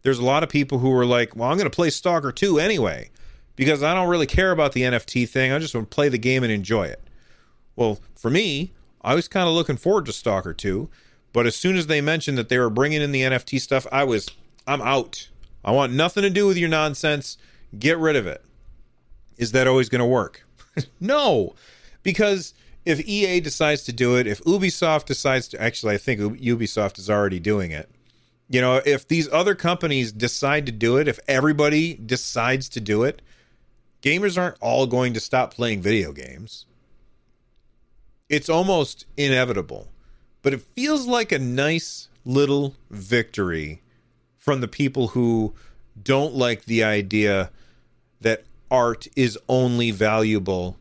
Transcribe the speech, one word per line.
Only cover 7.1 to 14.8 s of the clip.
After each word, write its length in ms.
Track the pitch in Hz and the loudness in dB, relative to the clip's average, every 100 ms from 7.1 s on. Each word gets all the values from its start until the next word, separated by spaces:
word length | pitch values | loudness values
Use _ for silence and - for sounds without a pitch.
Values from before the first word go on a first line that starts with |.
| - _ - _ _ _ - | -20 _ -20 _ _ _ -2
Well, 240 | 117 101 - - | -2 -2 -10 -6
for 140 | 113 | 0
me, 420 | 160 214 139 185 - - _ | 0 0 -2 -6 -10 -20 _
I 140 | - 151 | -2 0
was 120 | - | 0
kinda 220 | 196 175 | 0 2
looking 280 | 165 156 131 | 0 0 -2
forward 280 | 175 202 135 | 0 0 -2
to 80 | |
Stalker 400 | - 120 98 90 | -6 -2 -2 -4
two, 360 | 80 101 95 151 - _ _ _ | -6 -4 -4 -6 -14 _ _ _
but 120 | 120 117 | 0 0
as 100 | - | 0
soon 200 | 180 190 | 0 0
as 120 | 156 | 0
they 120 | 151 | 0
mentioned 380 | 143 160 147 135 | 0 -2 -2 -4
that 100 | 107 | 0
they 100 | 127 | 2
were 120 | 120 | 2
bringing 320 | 110 143 156 | 2 0 0
in 100 | 147 | 0
the 120 | 139 | 0
N 100 | 131 | 0
F 120 | 127 - | 0 -2
T 140 | 139 | -4
stuff, 260 | - 131 - | 0 -2 0
I 140 | 135 139 | 0 2
was, 240 | 113 - - - - - | 0 -2 -16 -20 -16 -6
"I'm 160 | 139 | -4